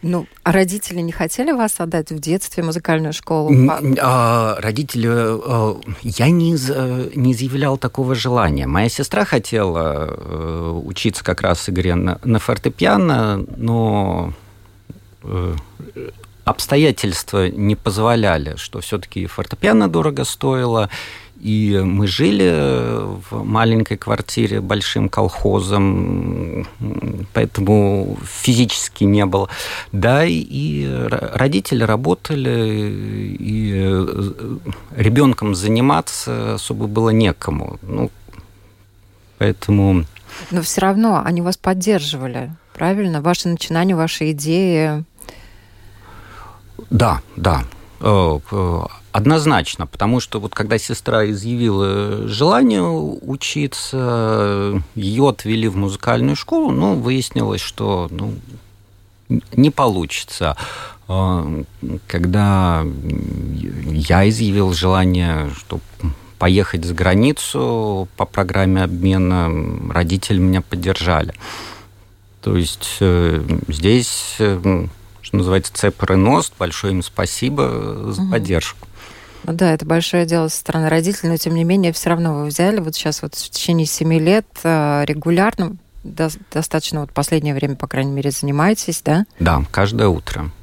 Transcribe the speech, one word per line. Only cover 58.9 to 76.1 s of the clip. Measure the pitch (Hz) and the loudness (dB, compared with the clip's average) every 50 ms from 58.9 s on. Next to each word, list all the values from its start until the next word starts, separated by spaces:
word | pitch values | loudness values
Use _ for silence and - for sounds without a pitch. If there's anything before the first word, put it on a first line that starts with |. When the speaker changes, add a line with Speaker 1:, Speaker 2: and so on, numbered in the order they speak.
| _ - - _ _ _ _ _ | _ -20 -20 _ _ _ _ _
Speaker 2:
н-, | 123 120 - - - | -2 -2 -2 -2 2
не | 120 131 151 | 4 4 4
получится. | 143 - 143 123 101 92 82 73 - - - - - - 92 78 71 - - - - - - - - - - - | 4 4 2 2 2 0 -2 -4 -6 -8 -10 -10 -6 -2 -2 -2 -2 -2 -8 -12 -12 -14 -14 -16 -18 -20 -10 -4
Э, | 92 92 95 92 90 87 80 73 78 78 76 - - - - - - - - | -2 0 2 2 2 0 0 -2 -4 -6 -6 -8 -12 -12 -8 -8 -8 -8 -8
когда | - - 87 87 87 90 104 101 101 98 95 92 90 85 80 80 78 73 67 69 78 73 - - - - - - - 71 71 - 50 50 - - - 78 | -6 -4 0 0 2 2 4 4 4 4 4 4 4 2 2 0 -2 -4 -4 -4 -4 -4 -4 -4 -4 -4 -6 -6 -4 -4 -6 -6 -6 -6 -6 -6 -2 -2
я | 78 78 - 87 90 98 104 | -2 0 2 4 6 6 4
изъявил | 110 113 113 104 98 101 101 95 90 | 4 4 2 2 2 2 2 2 2
желание, | 82 85 92 95 95 92 92 90 90 87 85 80 78 76 73 73 - | 2 2 2 4 4 4 4 4 4 2 2 0 0 -2 -4 -6 -10
что | - - - 80 - - - - - 82 71 - - - - - | -10 -10 -10 -10 -10 -12 -16 -6 -6 -6 -6 -6 -12 -20 -6 0
поехать | - 90 92 98 98 - - 87 80 | 2 4 4 4 2 2 -2 -4 -4
за | 87 87 | -4 -2
границу | 80 87 92 92 98 113 139 151 - - - - 139 131 123 120 113 110 107 101 95 92 95 - | 0 2 4 4 4 4 4 2 0 -6 -6 -4 -2 0 0 0 0 0 -2 -2 -2 -4 -6 -4
по | - 101 | -6 -6
программе | - - - 98 90 92 98 95 95 95 95 92 | -4 0 -2 -2 0 2 2 2 4 4 2 2
обмена, | 87 90 87 90 95 92 95 95 92 92 90 82 82 80 80 78 78 78 76 - 80 80 | 0 0 0 2 2 4 4 2 2 2 2 2 0 0 -2 -2 -4 -4 -6 -6 -2 0
родители | 82 87 82 92 95 - - 104 95 | 0 2 2 0 -2 0 0 2 2
меня | 92 92 92 92 87 | 4 4 4 2 0
поддержали. | - - 87 87 92 95 - - 90 87 76 76 - - - - - - - - - - - - - - - - - - _ _ - - - | -2 -6 -4 -2 -2 -2 0 0 0 0 0 0 -2 -6 -12 -14 -14 -14 -14 -14 -16 -18 -20 -20 -20 -20 -20 -20 -20 -20 _ _ -20 -20 -8
То | - 104 101 | -4 0 2
есть, | 90 87 - - - - - - - | 2 2 0 -4 -8 -10 -10 -2 2
э, | 101 92 87 87 85 85 82 78 73 69 80 80 - - | 4 4 6 6 4 4 2 0 0 0 -2 -2 -2 -4
здесь, | 78 76 82 98 113 123 120 - - - - - - - | -6 0 4 4 4 4 4 0 -6 -8 -8 -10 -4 0
э, | 110 104 98 92 85 101 95 87 85 85 - - - - - - - - - | 0 0 0 2 2 2 2 2 0 -4 -8 -14 -20 -20 -20 -20 -10 -2 0
называется | 101 92 90 92 95 - - - | 0 2 4 2 2 2 0 -6
«Цепь | - - 101 - - - | 0 0 0 0 0 0
Реност». | 95 | 2